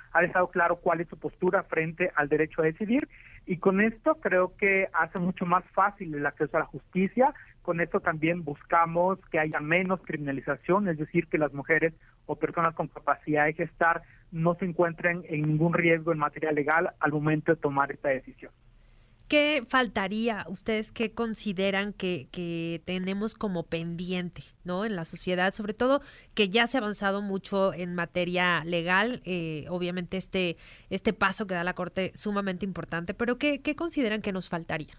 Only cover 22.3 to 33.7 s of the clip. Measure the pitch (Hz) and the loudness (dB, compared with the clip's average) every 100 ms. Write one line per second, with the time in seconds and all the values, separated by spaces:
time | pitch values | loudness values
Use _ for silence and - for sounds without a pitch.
22.3 | - 175 170 165 165 - 185 185 196 214 | -8 -6 -4 -4 -6 -4 -4 -4 -4 -4
23.3 | - 214 175 165 165 170 170 180 180 180 | -4 -4 -4 -4 -4 -4 -6 -4 -4 -4
24.3 | - - - 180 180 226 190 160 170 - | -10 -18 -14 -6 -4 -2 -4 -6 -4 -2
25.3 | 180 190 - 208 214 247 277 - - - | 2 2 0 -4 0 2 2 0 -20 -4
26.3 | - 202 220 240 262 208 202 202 202 202 | 0 2 4 2 2 -2 -2 0 0 -2
27.3 | 190 - 196 190 165 175 175 165 180 180 | -4 -2 2 2 0 -4 -4 -2 -2 0
28.3 | 180 180 170 165 175 170 185 226 247 175 | 2 2 2 0 0 2 2 2 -2 -4
29.3 | 180 160 156 135 175 175 180 170 190 - | -4 -4 -6 -6 -4 -2 -4 -4 -6 -4
30.3 | 190 175 160 - - - 190 - 196 196 | 0 0 -2 -12 -20 -8 -2 0 2 0
31.3 | 185 196 180 175 180 175 - 185 - 214 | 0 -4 -2 -2 -4 -4 -4 -4 -4 -4
32.3 | 202 196 185 196 175 - 170 170 196 240 | -2 -2 -2 -4 -6 -6 -4 -4 -4 -2
33.3 | 247 294 277 302 | 0 0 0 -2